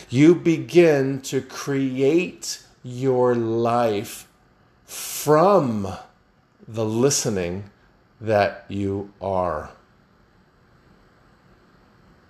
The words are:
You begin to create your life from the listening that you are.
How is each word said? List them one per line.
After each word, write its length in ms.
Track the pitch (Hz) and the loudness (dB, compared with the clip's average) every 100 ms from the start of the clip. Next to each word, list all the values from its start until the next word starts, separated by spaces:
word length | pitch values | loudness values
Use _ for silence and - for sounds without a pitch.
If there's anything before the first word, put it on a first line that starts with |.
| - | -6
You 260 | 123 156 | 4 6
begin 880 | 165 156 156 123 165 170 143 135 135 | 6 2 -2 2 4 6 4 0 -4
to 200 | - 135 | -4 -6
create 1200 | 135 - - 139 135 127 139 165 180 - - - - _ | -6 -12 -6 -2 -2 0 2 2 0 -8 -14 -14 -16 _
your 520 | 127 123 131 127 123 | -16 -4 -2 2 2
life 960 | 120 113 117 117 120 117 104 113 - - _ _ _ _ _ _ | 2 0 0 0 0 0 -2 -6 -14 -20 _ _ _ _ _ _
from 960 | - - - 147 151 185 196 135 107 95 87 - _ _ _ _ _ - | -14 -12 -8 2 4 6 4 2 -4 -6 -10 -16 _ _ _ _ _ -14
the 180 | 110 | -6
listening 840 | 110 113 135 139 131 98 87 92 101 _ _ _ _ _ | -4 0 0 0 -2 -4 -4 -6 -12 _ _ _ _ _
that 460 | 110 104 98 - - | -2 2 2 -2 -10
you 440 | 98 98 98 98 - | -6 -4 -4 -8 -10
are. 500 | 95 95 90 78 76 - _ _ _ _ _ _ _ _ _ _ _ _ _ _ _ _ _ _ _ _ _ _ _ _ | -6 -2 -2 -4 -8 -20 _ _ _ _ _ _ _ _ _ _ _ _ _ _ _ _ _ _ _ _ _ _ _ _